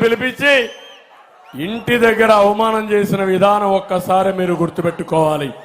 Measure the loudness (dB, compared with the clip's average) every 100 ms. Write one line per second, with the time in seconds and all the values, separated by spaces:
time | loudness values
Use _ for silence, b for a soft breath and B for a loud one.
0 | 2 0 -4 -2 2 2 0 -8 -20 -20
1 | _ -20 -20 _ -18 -10 -8 -6 -2 2
2 | 2 4 4 4 4 2 0 -2 -2 -2
3 | 0 0 0 2 2 2 0 -2 -2 -4
4 | -2 0 0 -2 -2 -2 -4 -4 -4 -4
5 | -4 0 0 -2 -6 -10